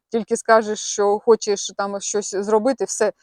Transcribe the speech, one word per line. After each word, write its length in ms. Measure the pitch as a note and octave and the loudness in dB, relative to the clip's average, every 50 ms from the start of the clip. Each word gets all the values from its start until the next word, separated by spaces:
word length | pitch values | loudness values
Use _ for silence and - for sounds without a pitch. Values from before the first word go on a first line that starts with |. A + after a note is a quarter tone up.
| _ - | _ -4
Тільки 260 | A3+ A#3 G3 - A#3 | -4 -4 -2 -2 -4
скажеш, 440 | - - - A3+ A3 G#3+ G#3 G#3+ - | -4 2 4 4 4 4 0 -6 -6
що 380 | - - - G#3 G3+ G3+ G3+ G#3 | -6 -6 -2 0 2 2 2 2
хочеш 540 | - A#3+ A3 G#3+ - G#3 G3+ - - F#3+ F#3+ | 4 4 4 4 4 -4 -2 -2 -4 -10 -6
там 240 | - G3+ G3+ G3+ G3 | -6 -4 -4 -4 -6
щось 340 | - - - G#3 - - G3+ | -8 -4 -4 -4 -4 -4 -6
зробити, 500 | F#3+ G3+ G#3+ G#3+ G#3+ G#3+ C4+ C4 - F#3+ | -4 0 2 0 2 2 0 0 0 -4
все, 280 | - - - A3 G3 - _ | -6 -2 0 0 -2 -2 _